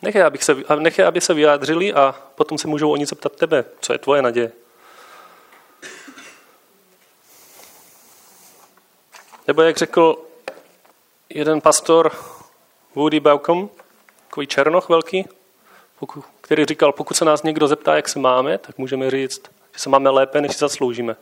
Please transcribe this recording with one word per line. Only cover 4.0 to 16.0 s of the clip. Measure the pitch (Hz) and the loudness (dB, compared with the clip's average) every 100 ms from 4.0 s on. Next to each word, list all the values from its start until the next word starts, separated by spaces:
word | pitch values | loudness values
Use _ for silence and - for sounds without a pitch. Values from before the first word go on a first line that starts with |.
| - 143 | 0 2
naděje. | 127 117 117 - _ _ _ - - - - - _ _ _ _ - - - - - - _ _ _ _ _ _ _ _ _ _ _ - - - _ _ _ _ _ _ _ _ _ _ _ _ _ - _ - - | 2 0 -4 -8 _ _ _ -20 -20 -20 -20 -20 _ _ _ _ -20 -20 -20 -20 -20 -20 _ _ _ _ _ _ _ _ _ _ _ -20 -20 -20 _ _ _ _ _ _ _ _ _ _ _ _ _ -20 _ -20 -6
Nebo | 147 | 2
jak | 160 151 | 2 2
řekl | 165 - 165 151 - - - - _ _ _ _ _ _ _ | -2 2 2 2 -8 -20 -20 -20 _ _ _ _ _ _ _
jeden | 147 151 156 | -6 -2 2
pastor | 151 147 - 165 160 - - - - _ _ _ _ | 4 2 4 4 4 -2 -18 -20 -20 _ _ _ _
Woody | - 151 151 | -4 -2 2
Baucom, | 147 143 - 175 202 - - _ _ _ _ | 4 2 2 -2 -2 -14 -20 _ _ _ _
takový | - 139 | -12 -6
černoch | - 143 170 175 | 0 2 0 2
velký, | 165 160 190 190 _ _ _ _ _ _ | 0 0 -6 -8 _ _ _ _ _ _
poku-, | _ | _